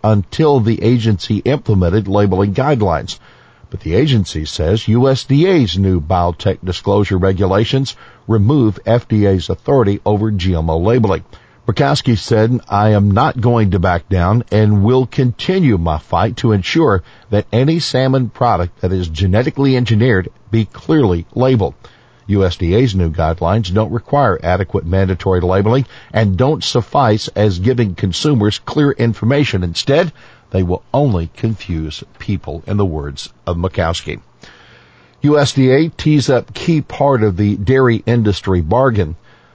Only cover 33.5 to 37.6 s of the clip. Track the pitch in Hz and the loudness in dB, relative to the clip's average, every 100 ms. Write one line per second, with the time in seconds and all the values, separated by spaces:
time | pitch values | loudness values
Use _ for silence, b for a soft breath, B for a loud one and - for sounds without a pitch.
33.5 | 85 90 - 82 80 - - - _ B | -4 -4 -2 -2 -2 -8 -12 -16 _ B
34.5 | B B B B B B _ 143 147 131 | B B B B B B _ 2 2 2
35.5 | - 131 135 165 - 151 151 127 123 - | 2 4 4 0 -2 0 2 2 0 -2
36.5 | - - 160 - - 139 131 107 87 104 | -6 -2 -2 -2 -2 0 2 2 2 0
37.5 | 101 | 0